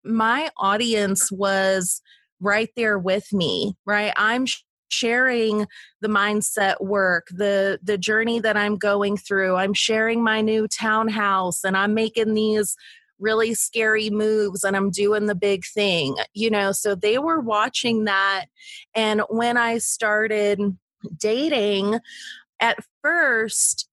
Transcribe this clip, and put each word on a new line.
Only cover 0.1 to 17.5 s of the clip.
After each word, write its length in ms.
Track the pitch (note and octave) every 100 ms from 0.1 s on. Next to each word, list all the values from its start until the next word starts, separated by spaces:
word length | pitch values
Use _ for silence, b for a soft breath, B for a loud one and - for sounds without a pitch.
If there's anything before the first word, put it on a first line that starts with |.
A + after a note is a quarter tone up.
| A3+ A3 B3+ D#4 -
audience 720 | G3 G#3 A#3 A3 G3+ F#3+ -
was 720 | F#3+ G3 G3 F#3+ F#3+ F3 - b b b _
right 300 | G3 G#3 A3+ -
there 220 | A3+ G3+
with 340 | F3+ G3 -
me, 420 | G3+ E3 F3+ E3+ F#3+ -
right? 260 | G#3 G#3 -
I'm 300 | G#3+ B3 B3+
sh-, 160 | - _ _ _
sharing 800 | - A#3 A#3+ C4 A#3+ A3 G#3+ G3+ B B B
the 80 | G#3+
mindset 720 | G#3 G3+ G#3+ G3+ - G3 -
work, 480 | G3 G3+ F#3+ E3+ -
the, 480 | F3+ G3+ G3 G3 F3+
the 140 | F#3 G3+
journey 440 | F3+ G#3+ A3+ A#3
that 160 | A3 G#3
I'm 200 | G#3 G#3
going 400 | G#3 G3+ G3+ G3+
through. 400 | - G3 F#3+ F#3
I'm 160 | G3
sharing 500 | G3+ - A3 A3 A3+
my 180 | A3+ A3
new 280 | G#3+ A3 G#3+
townhouse 960 | - A3 A3 A3 G#3+ G3+ F#3+ F#3 F3
and 120 | F#3+ F#3+
I'm 180 | G3+
making 400 | A3 A3 A3+ A3
these 420 | G#3+ G#3+ G#3+ G3+ - B B B _
really 340 | G3+ A3 A3+
scary 560 | A3+ - A#3 A3 G#3+ G#3+
moves 540 | G#3 G#3+ G#3+ G#3 F#3
and 120 | G3 G3
I'm 140 | G3
doing 360 | F#3 G3+ G#3+ G#3
the 100 | G3
big 280 | G3+ G3
thing, 520 | - G#3+ G3+ E3+ C3+ - C#4
you 160 | G3+ A3+
know? 220 | G#3 G3
So 220 | G3 G#3+
they 220 | F#3+ G#3 A#3+
were 240 | D#4 D#4+
watching 640 | A#3